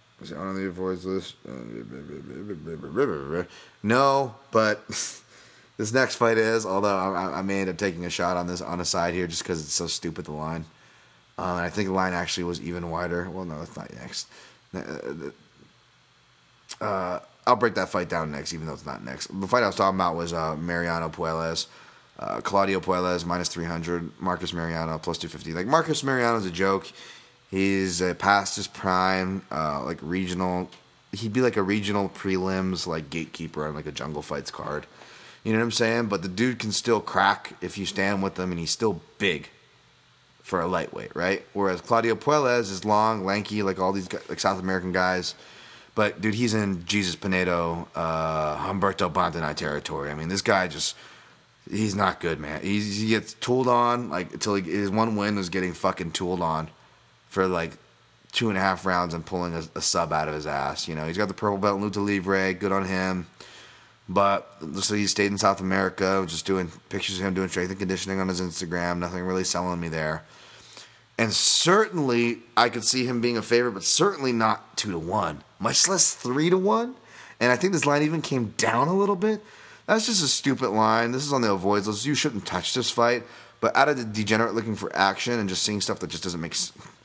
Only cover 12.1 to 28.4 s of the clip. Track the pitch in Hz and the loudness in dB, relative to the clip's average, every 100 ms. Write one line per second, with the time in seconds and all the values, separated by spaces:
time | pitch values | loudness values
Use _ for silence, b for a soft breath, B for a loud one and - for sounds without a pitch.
12.1 | 87 87 - 87 87 82 87 85 82 87 | 0 -2 -2 -4 -4 -6 -6 -4 -4 -2
13.1 | 87 90 90 90 76 82 - - - - | -4 -4 -8 -8 -8 -10 -12 -14 -14 -12
14.1 | - - B B B _ 92 - 73 - | -10 -12 B B B _ -10 -8 -10 -8
15.1 | 78 69 - - _ - _ _ _ _ | -8 -10 -12 -20 _ -20 _ _ _ _
16.1 | _ _ _ _ _ - - 107 98 90 | _ _ _ _ _ -18 -8 -4 -2 -4
17.1 | 90 - _ - 123 113 92 92 98 87 | -6 -10 _ 2 4 4 2 0 -2 -2
18.1 | 82 80 73 - 82 80 71 73 62 55 | -2 -4 -6 -8 -8 -8 -10 -10 -12 -10
19.1 | 65 - 98 95 123 107 95 98 95 90 | -10 -8 -6 2 4 4 4 4 4 2
20.1 | 82 85 82 80 78 85 85 85 82 82 | 0 -2 -2 -2 -4 -2 -2 0 -2 -4
21.1 | 80 82 80 82 82 - B B B B | -4 -4 -2 -2 -4 -6 B B B B
22.1 | - - 52 - 98 98 95 85 90 90 | -12 -8 -6 0 2 2 2 2 2 2
23.1 | 90 85 87 87 87 85 85 82 87 82 | 0 0 -2 -2 -4 -4 -4 -2 -4 -4
24.1 | - 92 90 87 87 82 82 82 80 85 | -6 -2 -2 -4 -4 -4 -2 -4 -4 -4
25.1 | 82 82 76 82 80 98 156 160 151 135 | -6 -6 -10 -8 -4 2 2 2 -2 0
26.1 | 131 120 117 95 85 95 98 - - B | 2 2 2 0 0 2 2 -2 -18 B
27.1 | B B B - 95 98 98 95 87 90 | B B B -6 0 2 4 2 0 0
28.1 | 87 98 101 | 2 4 4